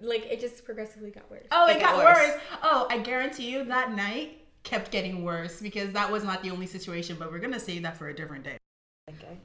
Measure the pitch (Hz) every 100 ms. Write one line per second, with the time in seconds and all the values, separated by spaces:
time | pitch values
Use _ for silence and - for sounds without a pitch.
0 | 226 226 220 233 240 - - 214 214 214
1 | 208 - - - - 330 339 - 359 359
2 | 339 339 294 294 - 302 311 277 247 240
3 | 233 254 269 269 240 262 247 254 240 208
4 | 202 233 302 - - _ - 220 - 208
5 | 185 180 170 165 170 - 208 208 202 202
6 | 196 208 202 185 185 180 185 185 185 170
7 | 170 160 160 170 233 247 185 175 170 165
8 | 147 147 156 139 135 117 _ _ _ _
9 | - 156 - 175